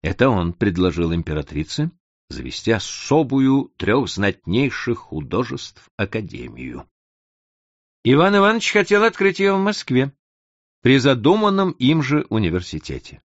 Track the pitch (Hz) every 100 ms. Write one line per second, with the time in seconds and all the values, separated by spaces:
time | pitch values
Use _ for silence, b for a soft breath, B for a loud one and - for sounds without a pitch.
0 | 82 90 131 104 85 87 104 87 90 85
1 | 85 82 80 76 71 76 78 - 156 _
2 | _ _ _ - 123 - - 113 - -
3 | - 147 135 135 135 135 - _ - 123
4 | 110 - 101 - - 107 135 - - 113
5 | - 78 71 92 127 143 - _ _ -
6 | 101 110 101 - 117 117 127 135 - _
7 | _ _ _ _ _ _ _ _ _ _
8 | 117 139 185 202 202 220 - 208 196 208
9 | 220 - 196 175 196 190 196 202 - 127
10 | 139 _ _ _ _ _ _ _ 123 135
11 | 131 127 120 208 208 196 190 - 127 160
12 | 135 147 - 110 95 90 85 78 - 65
13 | - 71